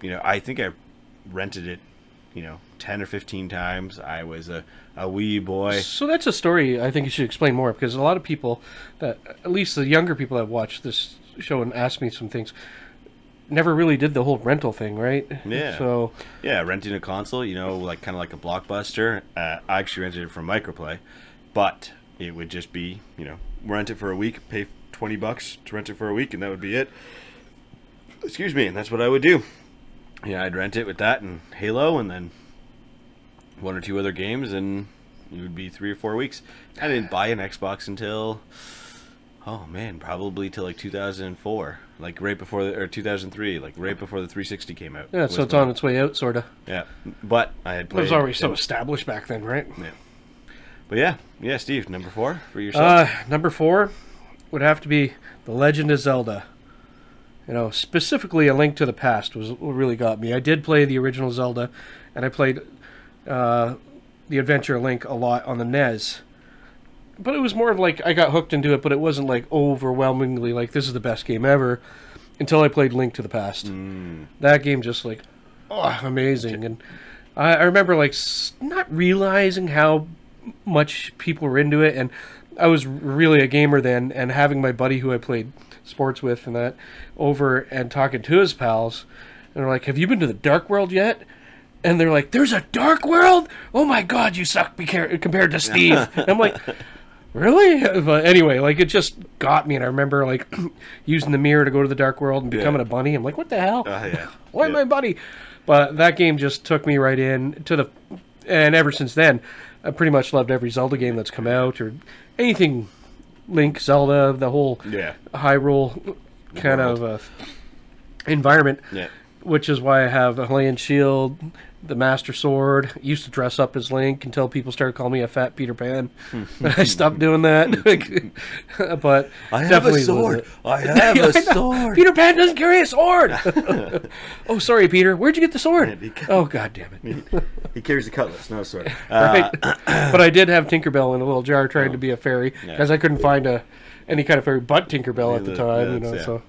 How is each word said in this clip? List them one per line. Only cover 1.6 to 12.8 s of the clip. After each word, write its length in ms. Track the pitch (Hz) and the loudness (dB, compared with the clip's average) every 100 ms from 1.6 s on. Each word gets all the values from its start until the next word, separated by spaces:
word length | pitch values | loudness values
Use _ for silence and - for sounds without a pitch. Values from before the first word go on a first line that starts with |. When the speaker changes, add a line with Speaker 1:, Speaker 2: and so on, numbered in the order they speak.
| 87 | -12
Speaker 1:
it, 100 | 87 _ _ _ _ _ | -14 _ _ _ _ _
you 100 | 87 | -18
know, 160 | 80 80 _ _ | -16 -18 _ _
ten 220 | - 101 | -12 -10
or 40 | 95 | -8
fifteen 420 | 101 - 95 92 | -10 -10 -12 -10
times. 500 | 90 87 92 92 - | -8 -6 -6 -10 -14
I 260 | - 82 | -14 -12
was 260 | 82 82 82 | -12 -14 -12
a, 160 | 82 - - - - | -14 -14 -20 -20 -12
a 100 | 92 | -8
wee 320 | 98 107 104 | -4 -4 -4
boy. 400 | 92 95 101 101 | -4 -4 -2 -4
Speaker 2:
So 260 | 95 - 285 | -4 -6 -2
that's 220 | 330 277 | -2 -2
a 60 | |
story 480 | - 175 170 135 123 | -2 0 2 0 0
I 100 | 127 | -2
think 140 | 143 135 | -2 -4
you 60 | |
should 120 | - 120 | -4 -6
explain 300 | - 151 123 | 0 0 2
more, 160 | 127 | -2
because 240 | 104 123 127 | -2 -6 -2
a 60 | |
lot 160 | 147 185 | 0 -2
of 60 | |
people 380 | - 147 123 120 - - - - | -4 -6 -6 -6 -10 -20 -20 -12
that, 200 | 143 110 - | -10 -10 -16
at 260 | - 180 | -12 -4
least 240 | 190 185 151 | -2 -2 -2
the 100 | 139 | 2
younger 280 | 156 175 135 | 2 2 -4
people 200 | 127 127 | -4 -4
that 120 | 110 | -4
watch 320 | 117 110 - | -4 -6 -8
this 340 | 127 - - - _ - | -8 -8 -8 -14 _ -18
show 220 | - 135 | -6 -4
and 120 | 117 | -4
ask 280 | 123 123 - | -4 -4 -4
me 80 | 120 | -8
some 180 | - 110 | -8 -10
things, 240 | 120 113 - - - | -10 -12 -16 -20 -20